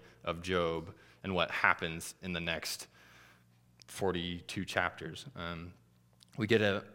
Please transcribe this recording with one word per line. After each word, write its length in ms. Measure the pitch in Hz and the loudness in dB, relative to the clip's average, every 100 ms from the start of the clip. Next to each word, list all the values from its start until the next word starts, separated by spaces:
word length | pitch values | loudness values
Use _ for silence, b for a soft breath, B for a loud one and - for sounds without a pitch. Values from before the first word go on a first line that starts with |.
| B B | B B
of 180 | - 85 | -6 -4
Job 500 | 90 92 85 82 82 - B B | 0 2 2 0 -6 -14 B B
and 120 | 98 | -2
what 160 | 92 82 | 0 2
happens 640 | - 101 87 87 82 - - | 4 6 6 2 -4 -8 -10
in 120 | 95 | -4
the 80 | 87 | -4
next 480 | 85 80 - - - B B B B B B _ _ - - | -2 -2 -4 -6 -10 B B B B B B _ _ -20 -14
forty-two 800 | - 95 87 87 87 - - | -2 0 0 -2 -6 -6 -6
chapters. 640 | 90 - 87 - 78 78 - - | -2 0 0 -2 -10 -10 -12 -8
Um, 360 | 85 85 87 - _ _ _ _ - - | -6 -6 -10 -14 _ _ _ _ -14 -2
we 120 | 107 | 4
get 120 | 113 | 6
a, 240 | 104 98 - | 6 2 -2